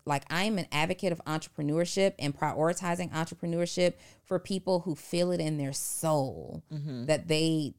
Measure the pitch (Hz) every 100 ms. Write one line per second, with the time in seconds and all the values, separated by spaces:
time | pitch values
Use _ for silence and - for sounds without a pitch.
0 | - 143 - 165 208 202 - 147 165 185
1 | 190 170 - 160 - - 147 156 175 196
2 | 196 190 143 143 156 131 160 175 180 175
3 | 170 156 165 170 175 170 175 - 180 -
4 | - - - 180 - 190 185 180 175 147
5 | - 170 175 175 156 151 139 139 - -
6 | 160 151 135 85 62 160 - 151 147 123
7 | 127 151 165 156 165 156 143